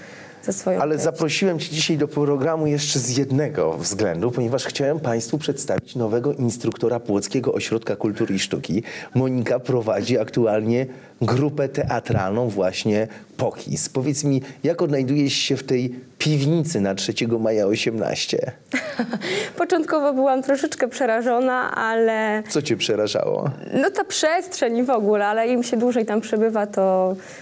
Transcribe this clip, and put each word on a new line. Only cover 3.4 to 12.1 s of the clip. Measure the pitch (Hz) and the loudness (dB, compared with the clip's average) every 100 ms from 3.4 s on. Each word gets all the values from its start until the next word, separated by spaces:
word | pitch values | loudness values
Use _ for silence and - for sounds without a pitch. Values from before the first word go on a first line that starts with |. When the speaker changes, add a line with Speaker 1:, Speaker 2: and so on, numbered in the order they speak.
| 143 - 80 | 0 0 0
Speaker 2:
względu, | 80 85 98 104 82 113 | 0 -2 0 0 0 0
ponieważ | 127 117 127 - | 0 0 0 -2
chciałem | - 139 156 | -2 0 0
państwu | 143 117 - 151 | 0 -2 -2 -2
przedstawić | 151 139 - 98 - 131 | -2 -2 -2 -4 -4 -4
nowego | 113 117 135 | 0 0 0
instruktora | - 120 - 117 - 117 120 | 0 0 0 -2 0 0 0
Płockiego | - 101 101 135 - | 0 0 0 0 0
Ośrodka | 107 - 113 - 104 | 0 0 -2 -2 -2
Kultury | 110 101 113 95 | -2 0 0 0
i | |
Sztuki. | - 73 67 85 - - - 127 | -2 -4 -2 -4 -4 -10 -4 0
Monika | 131 127 110 123 | 2 0 0 0
prowadzi | 127 123 110 101 107 120 | 0 0 2 0 2 0
aktualnie | 107 - 113 107 107 120 131 - - - | 0 2 2 2 2 0 0 -8 -18 -4
grupę | 110 123 147 143 139 | 0 2 0 0 -2
teatralną | 143 139 123 - | -2 -2 -2 -2